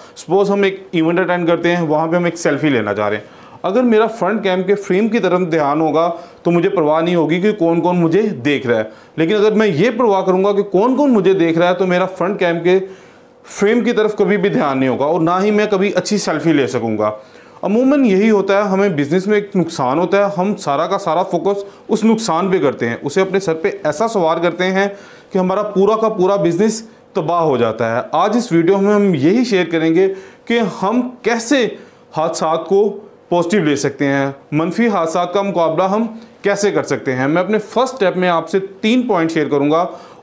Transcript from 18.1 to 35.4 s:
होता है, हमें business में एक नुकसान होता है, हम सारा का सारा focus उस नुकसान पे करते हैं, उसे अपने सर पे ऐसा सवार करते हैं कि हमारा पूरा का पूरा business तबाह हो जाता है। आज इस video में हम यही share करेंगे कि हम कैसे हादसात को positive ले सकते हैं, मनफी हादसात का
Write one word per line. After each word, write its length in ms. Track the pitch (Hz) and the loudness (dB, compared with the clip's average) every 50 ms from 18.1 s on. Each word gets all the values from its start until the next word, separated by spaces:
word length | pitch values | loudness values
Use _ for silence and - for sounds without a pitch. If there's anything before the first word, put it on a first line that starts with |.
| 190 185 208 226 | 4 4 4 4
होता 300 | 214 196 185 196 196 196 | 2 2 2 2 0 0
है, 120 | 214 202 | 0 0
हमें 260 | 190 190 202 208 175 | 0 0 0 0 0
business 320 | 143 143 127 160 185 180 202 | 0 -2 0 0 -2 0 0
में 100 | 214 208 | 0 -2
एक 140 | 202 202 - | -2 -2 -2
नुकसान 440 | 190 170 165 - - 139 123 131 160 | -2 -2 -2 -2 -4 -2 0 0 0
होता 180 | 180 175 185 196 | 0 0 2 0
है, 160 | 202 196 151 160 | 0 0 0 -2
हम 180 | 180 208 220 | -2 -2 -2
सारा 320 | 208 - 151 143 143 165 185 | -4 -4 -4 -2 -2 -2 -2
का 100 | 190 196 | -2 -4
सारा 260 | 196 170 156 170 185 | -2 -2 -2 -2 -2
focus 420 | - - 175 156 196 202 202 202 - - - - - | -2 -2 -2 -2 -2 -2 -4 -6 -12 -14 -14 -6 -4
उस 140 | 214 202 202 | -2 0 2
नुकसान 480 | 220 226 220 226 - 165 160 185 190 | 2 2 2 0 -2 -2 0 0 0
पे 80 | 180 185 | 0 2
करते 260 | 151 139 113 110 120 | 2 0 0 0 -4
हैं, 160 | 117 117 - | -4 -4 -4
उसे 200 | - 143 - 190 | -6 -4 -2 0
अपने 180 | 190 190 180 196 | 0 0 0 -2
सर 140 | 190 170 160 | -2 -2 -4
पे 280 | 160 160 202 - - - | -2 -2 -4 -4 -4 -4
ऐसा 220 | 151 151 - 220 226 | -4 -2 -2 -2 -2
सवार 320 | 220 202 170 160 165 170 | 0 0 0 0 0 0
करते 240 | 170 175 165 170 180 | -2 -2 -2 -2 -2
हैं 340 | 185 190 190 196 202 196 - - - - - - - - | -2 0 0 -2 -2 -4 -8 -18 -20 -20 -20 -14 -6 -2
कि 60 | 196 | -2
हमारा 220 | 185 180 190 202 | 0 0 0 -2
पूरा 340 | 208 208 - 185 196 202 220 | -2 -2 0 2 2 2 2
का 140 | 214 226 220 | 2 0 -2
पूरा 280 | - 175 180 190 202 202 | 0 0 0 0 2 2
business 520 | 165 170 165 170 208 220 214 - - - - - - - - | 0 0 2 2 2 0 0 -2 -8 -16 -20 -20 -18 -8 -6
तबाह 240 | 196 165 151 170 175 | -6 -2 -2 0 0
हो 180 | 165 156 135 120 | 2 2 2 2
जाता 400 | 117 113 110 113 120 113 113 120 | 2 0 0 -2 -2 -2 -2 -2
है। 120 | 127 - - | -4 -2 -2
आज 220 | 156 180 214 202 240 | 0 0 2 0 0
इस 160 | 226 - 165 | -2 0 2
video 240 | 170 165 170 196 196 | 2 4 4 2 2
में 160 | 196 202 208 | 2 2 2
हम 220 | 208 202 196 180 | 2 2 2 2
यही 300 | 139 127 160 196 247 254 | 2 2 2 4 2 2
share 240 | 220 208 185 180 165 | 2 0 0 0 0
करेंगे 380 | 170 165 160 165 165 180 190 190 190 - - - - - - - | -2 0 0 2 2 4 2 2 0 -4 -12 -20 -20 -14 -6 -2
कि 100 | 226 240 | -2 0
हम 600 | 226 185 - - - 190 226 254 240 - - - - | 0 -2 -4 -4 -4 -2 0 0 -2 -4 -6 -6 -4
कैसे 540 | 202 233 226 226 - 294 269 233 180 - - - - - - - - - | -2 -2 -2 0 0 0 2 0 0 -4 -8 -18 -20 -20 -20 -20 -10 -6
हादसात 500 | 160 156 170 165 - 180 160 160 170 170 - | -4 -4 -2 -2 -2 -2 -2 -2 -2 -2 0
को 200 | 190 196 214 208 196 - - - - - - - | 2 2 2 0 -2 -8 -16 -20 -20 -16 -8 -2
positive 340 | 175 175 165 170 190 214 160 | -2 0 0 0 0 0 2
ले 100 | 151 143 | 2 0
सकते 300 | - - 143 139 - 147 | 0 -2 -4 -4 -2 -2
हैं, 300 | 139 139 139 139 139 139 - - - 147 | 0 0 0 -2 -2 -4 -8 -10 -6 -4
मनफी 340 | 151 160 180 175 214 233 233 | -2 -2 -2 -2 0 0 0
हादसात 440 | 208 185 165 160 165 180 175 175 180 | 0 0 -2 -2 -2 -2 -2 -2 -2
का 100 | 202 | -2